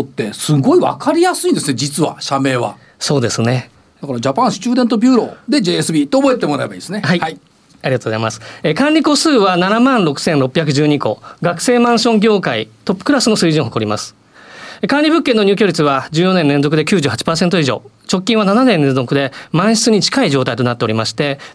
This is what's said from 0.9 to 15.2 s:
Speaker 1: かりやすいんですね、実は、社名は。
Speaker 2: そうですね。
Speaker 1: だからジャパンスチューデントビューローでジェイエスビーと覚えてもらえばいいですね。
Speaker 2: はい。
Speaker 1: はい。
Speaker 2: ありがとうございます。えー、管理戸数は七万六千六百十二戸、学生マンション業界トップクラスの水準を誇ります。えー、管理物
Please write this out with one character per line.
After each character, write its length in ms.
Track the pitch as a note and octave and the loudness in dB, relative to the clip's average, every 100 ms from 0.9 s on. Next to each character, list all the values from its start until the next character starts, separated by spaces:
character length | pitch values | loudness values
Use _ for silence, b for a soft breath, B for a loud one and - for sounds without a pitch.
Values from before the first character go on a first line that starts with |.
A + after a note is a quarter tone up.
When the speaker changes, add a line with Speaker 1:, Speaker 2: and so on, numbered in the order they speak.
| - | -2
Speaker 1:
か 160 | C4+ | 0
り 80 | E4+ | 2
や 140 | F4+ | 2
す 120 | E4 F4+ | 0 -2
い 60 | |
ん 20 | |
で 60 | G#3+ | -2
す 80 | - | -2
ね、 60 | |
実 280 | B2 C#3+ C#3+ | -4 -4 -2
は、 140 | D3+ - | -4 -4
社 220 | - C#3 | -6 -2
名 160 | C3+ B2+ | 0 -2
は。 200 | G#2+ - b b | -4 -8 b b
Speaker 2:
そ 200 | - C#3+ | -2 0
う 20 | |
で 80 | A#2 | 0
す 140 | - | 0
ね。 280 | A#2 B2+ - _ _ - | 0 -2 -6 _ _ -14
Speaker 1:
だ 80 | C#3 | -8
か 60 | |
ら 60 | A#2+ | -4
ジ 60 | C3 | -2
ャ 60 | |
パ 160 | C#3 B3 | 0 0
ン 40 | |
ス 60 | - | -2
チ 120 | A#3+ | -2
ュ 20 | |
ー 20 | |
デ 100 | B3+ | 0
ン 40 | A#3+ | 0
ト 80 | A3+ | 2
ビ 120 | B3 | 4
ュ 40 | |
ー 40 | B3 | 2
ロ 60 | |
ー 120 | C#3+ - - | 0 -8 -2
で 140 | D4 | -2
ジ 120 | F3+ | 0
ェ 20 | |
イ 20 | E3 | -2
エ 60 | |
ス 100 | D#3 | 0
ビ 120 | D#3+ | -2
ー 20 | C#3+ | 0
と 120 | C4 | 2
覚 120 | C#4 | 2
え 60 | B3 | 0
て 80 | E3 | -2
も 100 | C3+ | -4
ら 80 | |
え 20 | A#2+ | -6
ば 80 | |
い 40 | F#2 | -10
い 20 | |
で 60 | - | -10
す 40 | |
ね。 120 | G#3 | -6
Speaker 2:
は 100 | - | -2
い。 60 | F3 | -2
Speaker 1:
は 80 | D#3+ | -2
い。 100 | - _ _ _ - | -10 _ _ _ -8
Speaker 2:
あ 60 | - | -4
り 40 | |
が 60 | B2+ | -4
と 60 | |
う 0 | A#2 | -2
ご 40 | |
ざ 60 | A2 | -4
い 20 | |
ま 120 | A2+ | -4
す。 100 | - B B | -6 B B
え 80 | D#3+ | -4
ー、 40 | |
管 200 | D#3 C#4+ | 0 2
理 80 | D#4 | 2
戸 140 | D#4 C#4 | 2 0
数 120 | E4 | 2
は 300 | C4 G3 F3+ | 2 2 2
七 220 | F#3 A3 | 0 2
万 260 | C4 B3 E3 | 2 2 0
六 120 | C3+ | -2
千 220 | - D3+ | -2 0
六 120 | C3 | 0
百 200 | E3+ D3+ | 0 0
十 140 | C#3 D3+ | 2 2
二 120 | D3 | 2
戸、 220 | B2 G#2 B B | -2 -6 B B
学 180 | E3+ F3 | -4 -2
生 180 | - A#3+ | 0 2
マ 140 | A#3+ | 4
ン 60 | A#3 | 2
シ 100 | A#3 | 2
ョ 40 | |
ン 60 | A3 | 2
業 200 | A3 G#3 | 4 2
界 280 | E3 A2+ A2 _ - | 0 -4 -6 _ -6
ト 80 | |
ッ 20 | F#3+ | -4
プ 80 | |
ク 80 | - | 0
ラ 80 | C#4+ | 0
ス 80 | - | 2
の 80 | G#3+ | 2
水 160 | E3+ | 2
準 100 | D#3 | 2
を 20 | A#2 | 0
誇 180 | A#2+ | -2
り 40 | G#2+ | -4
ま 100 | G#2+ | -4
す。 180 | - _ _ B B B B B | -8 _ _ B B B B B
え 60 | G#3 | 0
ー、 20 | |
管 160 | C#4+ | 2
理 60 | D4+ | 2
物 120 | D#4+ | 2